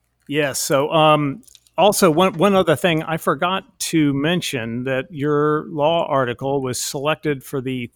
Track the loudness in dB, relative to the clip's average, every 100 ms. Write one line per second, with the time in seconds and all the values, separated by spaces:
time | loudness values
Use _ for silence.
0 | _ _ -6 -2 0 -2 0 0 2 4
1 | 4 4 2 -4 -12 _ _ 2 2 4
2 | 4 4 2 2 2 4 2 2 2 0
3 | -2 -4 -2 -2 -2 -4 -6 _ -2 2
4 | 2 2 0 -2 -2 -6 -6 -6 -4 -4
5 | -4 -6 -2 0 2 0 -4 -2 0 0
6 | 0 0 -2 -4 -4 -4 -4 -6 -8 -4
7 | -4 -2 -4 -6 -6 -8 -6 -6 -8